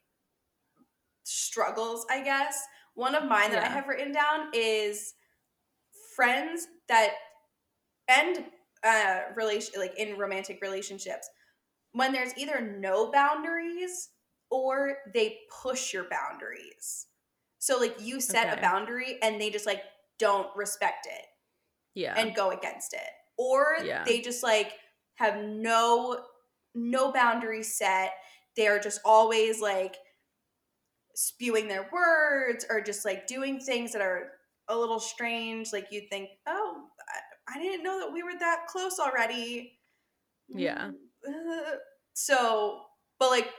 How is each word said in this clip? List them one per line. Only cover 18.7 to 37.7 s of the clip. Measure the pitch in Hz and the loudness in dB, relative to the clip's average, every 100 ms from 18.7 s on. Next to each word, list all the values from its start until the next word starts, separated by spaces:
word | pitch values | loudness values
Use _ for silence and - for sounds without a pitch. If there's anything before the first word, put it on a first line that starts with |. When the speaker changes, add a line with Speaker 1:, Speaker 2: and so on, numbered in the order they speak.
| 190 214 240 254 254 | 2 0 -4 -6 0
Speaker 1:
and | 220 214 | 0 0
they | 214 | -2
just, | 208 214 | -2 -2
like, | 196 - - _ - | -4 -6 -20 _ 2
don't | 214 196 190 202 | 4 4 0 -4
respect | 202 - 196 - - | -6 -2 -2 -2 -10
it | - - _ _ _ _ _ _ 196 | -14 -16 _ _ _ _ _ _ -6
Speaker 2:
Yeah. | 165 220 | -2 0
Speaker 1:
and | 220 196 | 0 0
go | 190 | 0
against | 185 180 - - | -2 -6 -8 -10
it. | - - - _ - | -10 -12 -16 _ -4
Or | 254 262 294 320 | 2 4 4 2
Speaker 2:
Yeah. | - - - | 0 -2 2
Speaker 1:
they | 233 | 0
just, | 240 240 | 0 -2
like, | 240 214 208 - _ _ _ - | 2 2 2 -6 _ _ _ 0
have | 220 208 | 2 2
no, | 214 214 226 226 233 240 247 240 - - _ _ _ | -4 -4 2 4 6 4 4 -4 -8 -20 _ _ _
no | 233 233 262 269 | -6 0 2 2
boundaries | 262 240 233 226 220 220 - | 4 4 4 -2 -4 -4 0
set. | 196 190 190 - - - _ - | 2 2 0 -4 -16 -20 _ 2
They | 214 | 4
are | 202 | 4
just | 208 - | 0 0
always, | 214 220 226 226 220 220 | 8 8 8 6 4 2
like, | 208 190 190 - - _ _ _ _ _ _ _ _ _ _ - | 0 0 -2 -8 -20 _ _ _ _ _ _ _ _ _ _ -6
spewing | - - 247 220 214 | -6 -4 0 0 0
their | 196 196 | -4 -4
words | 349 339 320 302 277 254 240 - | 2 6 6 4 2 0 -2 -2
or | 220 | -2
just, | 208 196 | -2 -4
like, | 208 190 - | -4 -4 -4
doing | 254 269 269 | -4 -2 -4
things | 262 240 233 | -2 -2 -2
that | 220 | -2
are | 190 180 180 - _ _ - | -2 -2 -6 -14 _ _ -4
a | 233 | 0
little | 233 226 | 0 -2
strange. | - - 233 233 226 226 220 | -4 -6 -4 -4 -4 -6 -6
Like, | 202 196 | -6 -6
you | 208 208 | -12 -8
think, | 196 196 - 302 | -10 -10 -10 -6
"Oh, | 370 427 285 - - - | -4 -4 -8 -16 -18 -12
I, | - - - - 277 | -12 -14 -18 -14 -8
I | |
didn't | 359 | -6